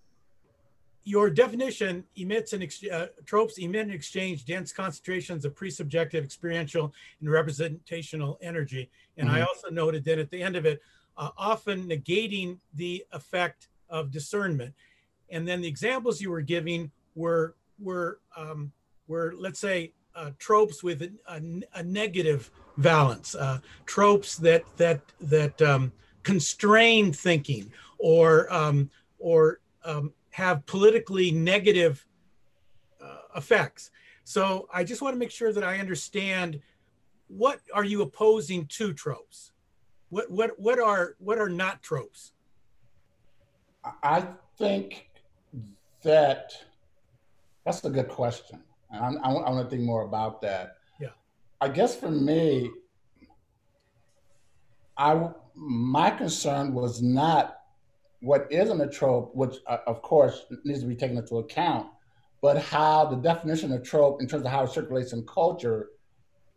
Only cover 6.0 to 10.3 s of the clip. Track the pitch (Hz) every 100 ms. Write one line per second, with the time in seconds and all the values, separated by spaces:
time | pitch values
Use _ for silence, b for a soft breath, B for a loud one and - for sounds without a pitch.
6 | 160 160 139 - 175 165 160 170 147 B
7 | B B 151 156 143 139 165 160 - 170
8 | 151 156 143 147 175 170 139 131 127 b
9 | b - 123 151 175 180 - 165 160 156
10 | 143 160 147